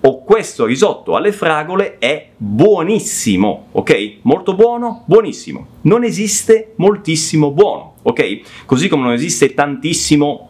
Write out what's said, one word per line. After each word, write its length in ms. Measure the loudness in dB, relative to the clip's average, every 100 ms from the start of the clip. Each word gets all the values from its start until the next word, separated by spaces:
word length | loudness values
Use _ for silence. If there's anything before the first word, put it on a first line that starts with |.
o 220 | 2 0
"Questo 420 | 0 0 0 -4
risotto 520 | -2 0 0 -2 -2 -2
alle 160 | 0
fragole 640 | -2 -2 -2 -4 -4 -4 -2
è 300 | -4 -4 -8 _
buonissimo", 1300 | -6 2 4 4 2 -2 -2 -6 -2 2 2 -2 -6
ok? 400 | -6 0 0 0 -6
Molto 320 | 0 0 0
buono, 480 | 2 2 2 -6 -10
buonissimo. 640 | 2 2 2 -8 -14 -16 -16 -4
Non 200 | 2 2
esiste 720 | 0 -4 -4 -4 2 0 0 0
moltissimo 760 | 0 0 -2 -4 -2 0 0
buono, 460 | 4 2 2 -12 -6
ok? 380 | -4 -2 -4 -4 -12 -20
Così 240 | -4 -2 0
come 140 | 0
non 100 | 0
esiste 400 | -2 -4 0 0
tantissimo 960 | 0 -4 -2 -4 -4 0 2 2 -2 -12